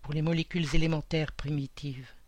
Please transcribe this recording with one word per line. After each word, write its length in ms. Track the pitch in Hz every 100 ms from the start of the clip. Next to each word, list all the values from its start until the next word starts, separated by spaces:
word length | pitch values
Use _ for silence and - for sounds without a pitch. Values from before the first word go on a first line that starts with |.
pour 100 | -
les 80 | 151
molécules 540 | 156 165 160 180 151
élémentaires 580 | 160 160 156 - 160 151
primitives 760 | - 143 147 139 - 143 131 127 -